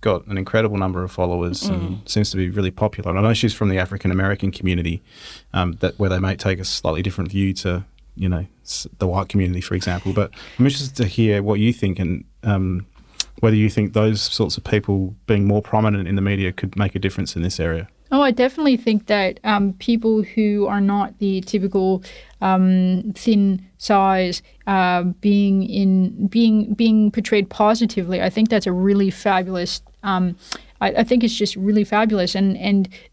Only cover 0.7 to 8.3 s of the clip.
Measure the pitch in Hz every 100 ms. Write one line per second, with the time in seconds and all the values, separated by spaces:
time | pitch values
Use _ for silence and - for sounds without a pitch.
0.7 | 101 92 90 90 - 90 87 87 87 101
1.7 | 92 85 98 - 107 104 95 90 101 92
2.7 | - 107 - 85 92 110 110 113 - 104
3.7 | 92 90 101 92 92 95 101 98 - 92
4.7 | 90 85 82 - - - - - 95 87
5.7 | 82 92 - 98 92 95 95 101 92 92
6.7 | - 90 80 98 95 85 98 98 87 92
7.7 | 87 - _ - - 92